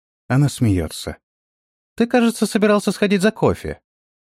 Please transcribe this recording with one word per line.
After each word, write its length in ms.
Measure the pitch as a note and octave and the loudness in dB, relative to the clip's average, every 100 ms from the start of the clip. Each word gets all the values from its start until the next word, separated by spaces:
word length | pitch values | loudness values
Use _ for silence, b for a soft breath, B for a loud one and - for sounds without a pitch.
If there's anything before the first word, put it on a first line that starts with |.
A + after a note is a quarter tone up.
| _ _ - | _ _ -4
Она 220 | B2+ C#3+ | 0 0
смеётся. 680 | - A#2 F#2 D#2 - - - _ _ _ _ _ _ _ - | 0 0 0 -2 -10 -12 -14 _ _ _ _ _ _ _ -4
«Ты, 120 | A#3+ | 0
кажется, 380 | B3 A#3 A3 G#3+ | 2 2 0 -2
собирался 460 | G#3+ G#3 G#3 G3+ | 2 2 2 0
сходить 300 | F#3+ G3+ G3 | -2 0 2
за 100 | G3+ | 0
кофе. 500 | G#3+ B2+ F2+ D#2+ D2 _ _ _ _ _ | 0 0 0 -6 -12 _ _ _ _ _